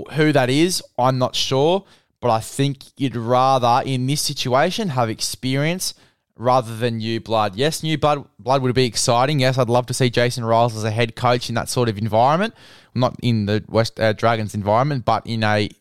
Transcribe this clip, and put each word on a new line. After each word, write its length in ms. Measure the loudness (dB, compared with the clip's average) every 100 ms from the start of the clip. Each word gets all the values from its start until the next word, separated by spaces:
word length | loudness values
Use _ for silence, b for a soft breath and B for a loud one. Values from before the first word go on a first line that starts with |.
| -8
who 200 | 0 2
that 180 | 4 2
is, 320 | 2 0 -2 -8 -2
I'm 200 | 0 0
not 180 | -2 -2
sure, 480 | -2 0 2 0 -4 b b _
but 100 | 0
I 100 | 0
think 420 | -2 -2 -2 -4 -14 -6
you'd 200 | -4 -4
rather, 680 | 0 2 4 2 4 2 0
in 200 | -2 -2
this 140 | -2
situation, 720 | -4 -6 -2 0 0 -2 -4
have 180 | -2 -2
experience 840 | -2 -8 -6 -4 -2 -2 -4 -8 b b b b -6
rather 380 | 0 0 0 -4
than 200 | -4 -4
new 240 | -4 -6
blood. 340 | -2 0 0
Yes, 280 | 0 -2 -2
new 140 | -4 0
blood, 280 | 0 0 -4 _
blood 240 | -2 0
would 120 | 2
be 120 | 2 0
exciting. 540 | 0 0 2 2 2
Yes, 180 | 0 2
I'd 100 | 2
love 180 | 0 0
to 80 |
see 160 | 0 0
Jason 320 | 2 0 -2
Ryles 320 | 2 2 2
as 80 | 0
a 80 | -4
head 240 | -2 -2
coach 340 | 0 0 0 0
in 60 |
that 140 | -6 -4
sort 200 | -2 -2
of 100 | -2
environment. 560 | 0 2 4 2 -2 B B B B
Not 220 | -2 -2 -2
in 240 | -2 0 0
the 180 | -2 0
West, 300 | 0 0 0
uh, 140 | -2
Dragons 420 | 2 0 0 -2
environment, 500 | -4 2 2 2 -2
but 220 | -2 -2 -2
in 160 | -2
a, 260 | 0 2 0 -6